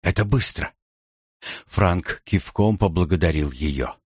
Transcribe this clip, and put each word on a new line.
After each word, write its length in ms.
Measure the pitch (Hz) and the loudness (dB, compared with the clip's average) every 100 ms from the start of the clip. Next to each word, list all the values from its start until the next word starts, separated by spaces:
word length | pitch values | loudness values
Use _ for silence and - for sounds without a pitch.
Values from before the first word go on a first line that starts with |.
Это 220 | - - | -2 -2
быстро». 480 | 104 131 - - - _ _ _ _ _ _ _ - - - | 0 2 2 -2 -8 _ _ _ _ _ _ _ -14 -14 -6
Франк 560 | - 98 90 - - | 0 2 2 -4 -10
кивком 540 | - 98 - - 104 107 | -2 -2 -2 0 2 4
поблагодарил 720 | 101 82 87 90 82 78 73 | 2 2 0 2 2 2 -2
ее. 440 | 64 76 69 60 - | -2 -4 -2 -6 -8